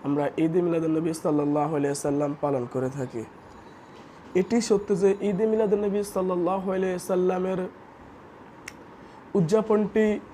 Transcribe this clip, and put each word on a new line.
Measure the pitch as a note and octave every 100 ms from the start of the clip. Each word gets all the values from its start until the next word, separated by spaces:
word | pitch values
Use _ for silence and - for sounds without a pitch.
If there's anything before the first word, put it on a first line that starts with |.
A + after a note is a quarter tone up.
আমরা | C#3 C#3+ C#3+ -
ঈদ | D#3+ F3+
মিলাদুন্নবী | F3 E3 D#3+ D#3 E3
সাল্লাল্লাহু | D#3+ F3 D3 D3 D3 D3 D3+
আলাইহি | C#3+
সাল্লাম | C#3+ D3 C#3+ D3 D3
পালন | D3 C3+ B2
করে | B2+ C3
থাকি। | C#3 C3 A#2 A2 - - - - - - - - - -
এটি | F3+ F#3+ A3+
সত্য | - G3+ G3+ F#3+
যে | G3 G3
ঈদ | G3+ F#3
মিলাদুন্নবী | A3 A3 G#3+ G3+ G#3 G3+
সাল্লাল্লাহু | G3+ G3 F#3 F3+ F3 F#3+ F#3
আলাইহি | F#3+ F#3+ F3+
সাল্লামের | - F#3 F3+ F#3 F#3 F#3 F#3 - - - - - - - - - - - - - - - -
উদযাপনটি | G3+ D#3+ A3 G#3+ G#3+ G#3 A3 G#3+ G#3 -